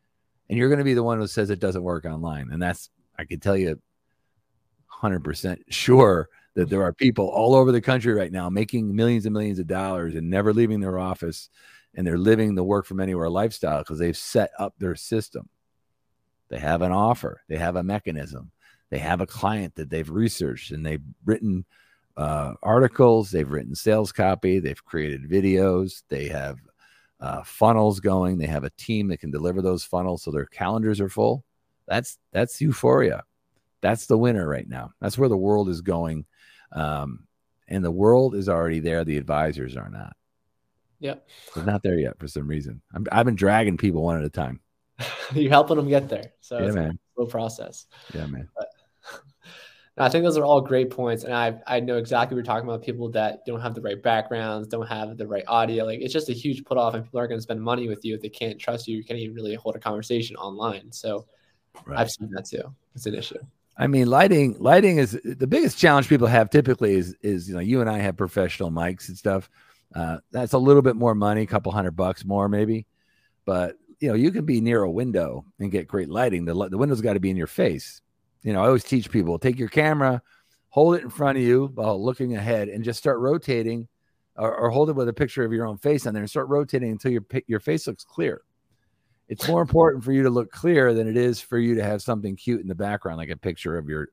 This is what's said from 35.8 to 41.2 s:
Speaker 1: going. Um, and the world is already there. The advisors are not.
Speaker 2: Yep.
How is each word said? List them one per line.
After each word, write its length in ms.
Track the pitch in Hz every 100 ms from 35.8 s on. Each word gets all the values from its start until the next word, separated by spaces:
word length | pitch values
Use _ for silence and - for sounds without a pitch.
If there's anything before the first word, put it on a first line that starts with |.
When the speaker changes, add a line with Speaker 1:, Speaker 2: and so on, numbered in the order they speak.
Speaker 1:
going. 440 | 90 85 82 78 73 _ _ _ -
Um, 560 | - 76 73 71 58 _ _ _ _ -
and 160 | 95
the 80 | 87
world 440 | 87 107 123 131 104
is 120 | 98
already 300 | 85 82 82
there. 240 | 80 82
The 140 | 80 73
advisors 580 | 69 76 78 73 64 62
are 140 | 50
not. 260 | 50 50 - _ _ _ _ _ _ _ _
Speaker 2:
Yep. 280 | 139 -